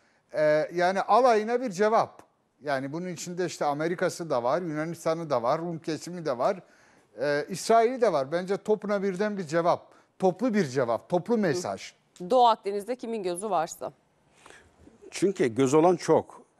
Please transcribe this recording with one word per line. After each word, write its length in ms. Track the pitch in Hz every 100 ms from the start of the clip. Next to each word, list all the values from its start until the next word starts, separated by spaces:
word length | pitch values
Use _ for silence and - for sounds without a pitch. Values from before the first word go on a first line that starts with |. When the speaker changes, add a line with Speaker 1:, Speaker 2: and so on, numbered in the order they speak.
| _ _ _
Speaker 1:
E, 80 | 151 151 151 151
yani 280 | 170 175 196
alayına 600 | 180 208 254 214 214 240
bir 80 | 254
cevap. 540 | 175 214 220 131 - _ _ _ _
Yani 320 | 143 135 135
bunun 140 | 160 180
içinde 380 | 165 - 180 175
işte 200 | - 156
Amerika'sı 640 | 143 165 170 175 - 170
da 140 | 127
var, 180 | 120 156
Yunanistan'ı 680 | 180 151 160 165 170 160 160
da 140 | 127
var, 180 | 117 156
Rum 180 | 170 165
kesimi 460 | - 151 - 175 156
de 120 | 120
var, 220 | 151 190 - _ _ _ _ -
e, 240 | 143 143 151
İsrail'i 520 | 185 - 226 226 262
de 120 | 220
var. 180 | 156 135
Bence 260 | 170 185 196
topuna 460 | - 214 202 202
birden 340 | 196 180 214 208
bir 60 |
cevap, 480 | 156 165 170 147 - - _ -
toplu 340 | 190 170 254
bir 120 | 208 151
cevap, 440 | 131 120 113 -
toplu 280 | 175 175 233
mesaj. 560 | 190 123 107 98 - - _ - 180
Speaker 2:
Doğu 180 | 254 240
Akdeniz'de 480 | 220 196 202 202 247
kimin 280 | 233 226
gözü 260 | 180 175 214
varsa. 440 | 180 165 - - - _ _ _ _ - - _ _ - _ -
Speaker 3:
Çünkü 440 | - 190 190 143 113
göz 180 | 135
olan 220 | 151 170 175
çok, 460 | - 151 - - - _